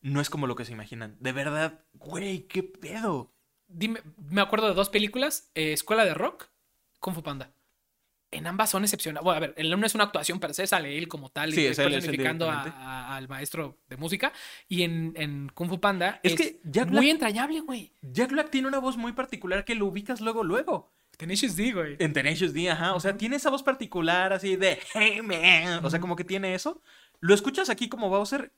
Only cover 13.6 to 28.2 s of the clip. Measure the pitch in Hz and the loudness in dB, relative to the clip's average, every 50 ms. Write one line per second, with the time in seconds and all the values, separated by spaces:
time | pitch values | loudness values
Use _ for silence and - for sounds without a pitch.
13.6 | 156 139 123 _ _ _ 127 120 147 165 185 202 - 277 - - - - - - | -8 -8 -10 _ _ _ -12 -8 -6 -4 -2 0 0 -2 -2 -4 -16 -16 -16 -18
14.6 | - _ 190 175 180 170 165 165 165 160 160 - 151 147 147 143 139 139 - - | -8 _ 0 2 2 2 2 0 -2 -4 -4 -4 -6 -6 -4 -6 -8 -10 -8 -6
15.6 | 175 175 180 175 180 202 196 185 175 185 214 - - 180 170 165 339 - - - | -4 -4 -4 2 2 2 2 4 0 0 -2 2 2 2 4 4 2 0 -2 -8
16.6 | _ 160 135 196 247 170 180 214 247 285 320 311 285 220 208 220 247 285 311 320 | _ -2 0 2 2 4 6 6 8 8 6 6 4 0 0 0 -2 -2 -2 -4
17.6 | 311 311 262 240 196 - _ _ - 135 127 151 247 262 269 302 294 302 - 269 | -4 -6 -8 -8 -8 -14 _ _ -16 -8 0 0 0 2 2 -2 -2 0 0 0
18.6 | 262 269 269 269 254 262 254 226 226 233 233 - 262 262 - 208 - 180 185 196 | 0 0 0 0 -2 -2 -2 -2 -4 -6 -4 -6 -6 -6 -6 -8 -4 -2 -2 -2
19.6 | 196 - 233 220 208 196 190 208 208 208 254 220 214 220 226 226 220 165 175 240 | 0 -2 -2 0 0 0 0 -4 -4 -4 -6 -4 -2 -2 -2 0 0 0 0 0
20.6 | 302 - 311 - - _ _ _ _ _ _ _ - 165 185 202 - 254 180 160 | 0 0 -2 -2 -4 _ _ _ _ _ _ _ -6 -2 0 0 0 0 0 2
21.6 | 208 247 247 185 165 151 139 139 175 156 143 147 127 143 160 165 185 175 143 147 | 0 0 0 0 -4 -4 -2 0 0 2 2 2 2 2 2 2 0 0 0 0
22.6 | 170 185 165 156 165 175 190 180 165 190 196 202 208 226 262 285 - 302 262 269 | 0 0 0 0 0 0 0 0 0 0 -2 0 -2 -2 -2 0 2 2 0 2
23.6 | 269 - 262 269 240 196 - 180 165 165 170 180 185 190 196 185 185 196 190 185 | 0 0 -2 -2 -4 -6 -4 0 2 4 4 4 4 2 2 0 0 0 0 4
24.6 | 185 185 160 - - - - 214 208 220 208 214 226 208 190 165 160 180 185 165 | 4 2 2 2 -4 -6 0 4 4 4 4 2 -4 -2 -2 2 6 6 6 6
25.6 | 165 180 175 170 165 165 160 165 175 180 175 - - 180 185 196 196 190 185 185 | 6 2 -2 0 -2 0 0 0 0 -2 -4 -4 -4 -4 -4 -2 -2 -2 -2 -2
26.6 | - 294 349 - _ _ - - - _ _ _ - 165 196 202 202 - 269 - | -2 -4 -6 -8 _ _ -20 -20 -20 _ _ _ 6 6 6 6 6 0 -2 0
27.6 | 381 - 226 - 247 190 - 233 226 196 185 202 | 0 0 0 -2 -2 -6 -4 -2 -2 2 2 2